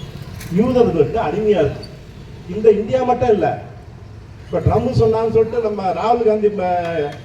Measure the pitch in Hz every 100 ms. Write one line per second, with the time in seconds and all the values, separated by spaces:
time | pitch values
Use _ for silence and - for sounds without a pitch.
0 | - - - - - 175 254 247 190 160
1 | 139 226 208 202 214 185 139 - - -
2 | - - - - 175 208 220 196 226 254
3 | 247 247 247 196 143 110 - - - -
4 | - - - - - 180 - 226 240 240
5 | 220 220 226 220 220 240 220 202 185 165
6 | 208 240 214 214 208 190 180 180 170 165
7 | 147 147